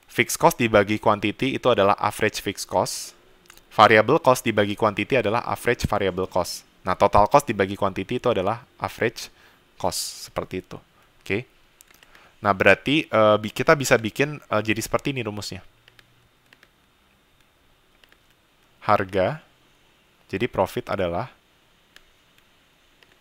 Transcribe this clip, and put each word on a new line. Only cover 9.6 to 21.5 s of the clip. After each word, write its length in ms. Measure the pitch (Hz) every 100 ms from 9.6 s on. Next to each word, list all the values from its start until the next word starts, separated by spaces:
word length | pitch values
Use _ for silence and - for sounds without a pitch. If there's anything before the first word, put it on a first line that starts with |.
| _ -
cost, 480 | 92 - - - -
seperti 320 | - 92 92
itu. 160 | - 107 _ _ _ _
Oke. 240 | - 101 135 _ _ _ _ _ _ - _ _
Nah, 80 | 107
berarti, 560 | 95 101 95 - 151 -
eh, 300 | 110 107 107
bi-, 140 | 107
kita 180 | - 131 156
bisa 160 | 131 120
bikin, 480 | 110 - 143 147
eh, 180 | - 107 110
jadi 160 | 107
seperti 320 | - 117 - 135
ini 80 |
rumusnya. 400 | 107 104 - 92 - _ _ _ _ _ _ _ _ _ _ _ _ _ _ _ _ _ _ _ _ _ _ _ _ _ _ _ _ _ _ _
Harga, 560 | - 104 98 95 95 156 - _ _ _ _ _ _ _ _
jadi 240 | 95 120
profit 400 | - 95 - -
adalah 400 | 95 90 87 123 - _